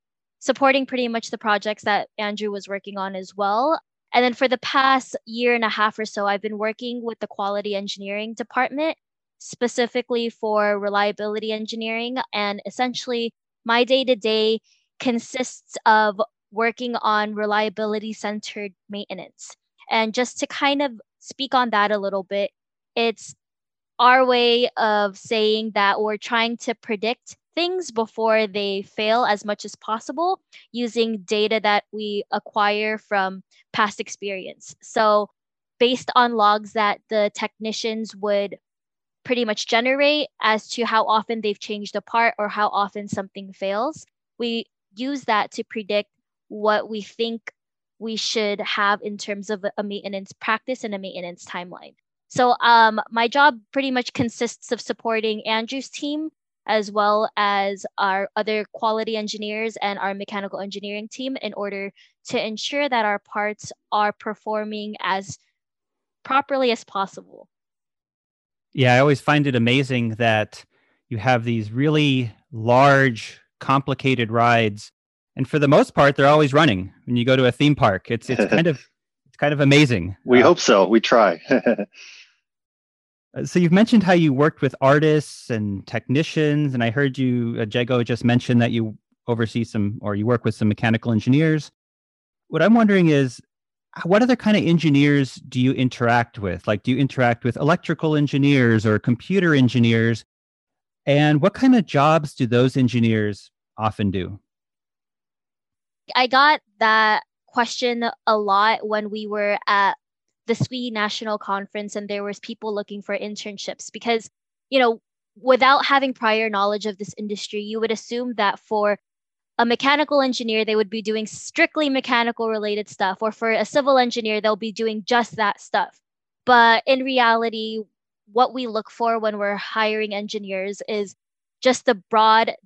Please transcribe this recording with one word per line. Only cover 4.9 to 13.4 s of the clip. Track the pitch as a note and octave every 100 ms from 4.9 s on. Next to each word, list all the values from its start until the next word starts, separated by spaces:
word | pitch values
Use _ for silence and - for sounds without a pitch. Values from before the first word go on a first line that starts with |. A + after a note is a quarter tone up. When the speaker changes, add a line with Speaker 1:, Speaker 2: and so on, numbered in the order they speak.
| C4+ - - -
Speaker 1:
year | A3+ A#3+ A#3+
and |
a | A3+
half | G#3+ G#3+ G#3+
or | G#3+
so, | - G3+
I've | G3+
been | A3 G#3+
working | G#3+ A3 B3 A#3+
with | A3+ A3
the | G#3
quality | - G3+ G3+ G#3 G3
engineering | G3+ G3 G3 G3+ A3 A3+
department, | A#3 - B3+ C4+ D#4+ - _ _ _ _
specifically | - - A#3+ - A#3+ B3 A#3+ A#3+ A#3
for | - A3 G#3 G#3 G#3
reliability | G3+ G3+ G#3 G#3+ G#3+ G#3+ A3
engineering. | A3 A3 A3+ A3+ A3+ A#3+ B3+ -
And | G#3+ G3+ G3+ -
essentially, | - B3+ A#3+ - A#3+ A#3 -